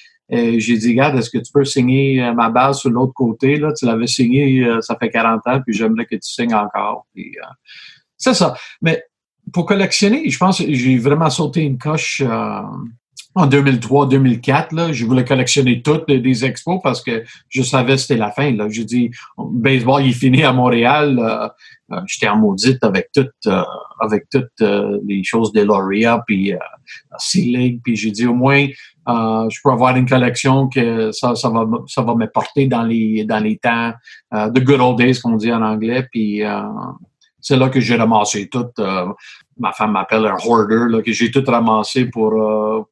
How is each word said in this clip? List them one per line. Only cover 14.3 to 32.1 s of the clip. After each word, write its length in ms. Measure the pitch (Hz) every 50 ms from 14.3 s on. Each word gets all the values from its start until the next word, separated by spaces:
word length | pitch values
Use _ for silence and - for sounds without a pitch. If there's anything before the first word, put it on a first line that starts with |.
| 113 120
quatre, 320 | - 139 135 156 160 - 156
là, 180 | 165 170 160
je 140 | 143 113 117
voulais 180 | 156 262 - 127
collectionner 600 | - 135 127 120 - - 147 131 127 117 120 -
toutes 220 | 147 151 156 -
les, 120 | - 139 123
les 240 | 117 131 127 113 135
expos 360 | 127 - - - 139 139 139
parce 220 | - 139 120 - -
que 200 | 123 117 113 117 - - - _ _
je 120 | - 131
savais 320 | 120 - 139 131 120 127 135
que 40 |
c'était 200 | 131 - - 131
la 140 | 113 107 104
fin, 200 | - 135 143 147
là. 140 | 117 107 104
J'ai 160 | 107 107 117 110
dit, « 280 | - 120 123 120 113 117 - - - _
Baseball, 680 | - - - - 123 113 135 135 127 113 127 139 139 135
il 60 | 131
est 40 | 117
fini 300 | - 135 127 127 139 156
à 80 | 131 131
Montréal. » 640 | 127 123 120 117 117 117 127 143 151 147 143 131 120
Euh, 260 | 113 110 110 113 110 104 - _ - - - _ _ -
euh, 100 | - 90 95
j'étais 200 | - - - 120
en 100 | 104 104
maudite 460 | 110 110 101 95 95 - 131 131 127 -
avec 280 | 104 95 95 - - -
toutes, 320 | 139 131 131 - _ -
euh, 160 | 107 92 90 90 - - - - - - -
avec 240 | 110 107 107 98 - -
toutes, 300 | - 135 127 - _ -
euh, 360 | 110 101 101 101 101 101 101 101 101
les 180 | 101 101 95 90
choses 280 | - 117 113 113 104 104
de 80 | 107
Loria, 640 | 101 104 104 98 95 95 98 107 113 117 117 117 120
puis, 260 | - 104 95 98 98
euh, 60 | 92 87 82 - - - _ - - - _ _ - -
Sea 260 | - - - 185 - 123 123
League. 260 | 127 127 123 120 117 -
Puis 120 | 117 113
j'ai 140 | 107 110 110
dit, « 160 | 101 107 120 120
Au 20 | 120
moins, 320 | 123 127 135 139 143 143 139 139 - - - _ _ -
euh, 420 | 123 120 117 110 110 110 110 110 110
je 80 | - - -
peux 80 | 139
avoir 240 | 127 117 127 127 127
une 140 | 127 127 123
collection 580 | 131 127 123 120 123 - - 135 131 139 135
que 440 | 131 - 135 117 117 113 113 110 107
ça, 240 | 107 - - 120 117
ça 140 | - - 120
va, 140 | 110 113 110 110 117 - -
ça 160 | - - 135
va 140 | 117 117